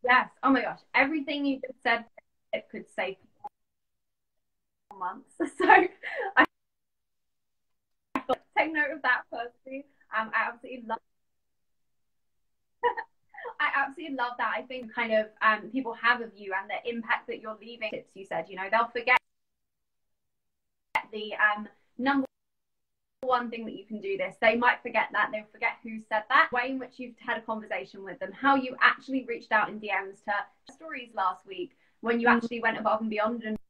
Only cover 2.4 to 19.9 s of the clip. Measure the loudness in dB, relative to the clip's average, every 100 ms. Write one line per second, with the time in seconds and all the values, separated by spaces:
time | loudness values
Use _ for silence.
2.4 | _ -6 -6 -14 -10 -6 -6 -8 _ _
3.4 | -18 _ _ _ _ _ _ _ _ _
4.4 | _ _ _ _ _ -8 -8 -8 -16 -6
5.4 | -6 2 8 8 8 -4 -10 -6 0 2
6.4 | 2 _ _ _ _ _ _ _ _ _
7.4 | _ _ _ _ _ _ _ -8 -2 -4
8.4 | _ 0 0 0 -2 0 0 0 -2 -10
9.4 | -10 _ -12 -12 -12 _ _ -4 -2 -2
10.4 | -2 -6 -14 -12 -8 -8 _ _ _ _
11.4 | _ _ _ _ _ _ _ _ _ _
12.4 | _ _ _ _ 0 0 -10 _ _ -16
13.4 | -14 -2 0 2 -2 -4 -8 -2 -4 -2
14.4 | -2 -2 -6 -12 -8 -4 2 2 0 2
15.4 | 2 2 -2 -4 -4 -2 2 2 -2 -12
16.4 | -6 -6 -4 -6 -6 -8 -4 -4 -4 -10
17.4 | -10 -12 -14 -10 -8 -8 -14 -20 -8 -8
18.4 | -8 -10 0 2 2 -2 2 2 _ _
19.4 | _ _ _ _ _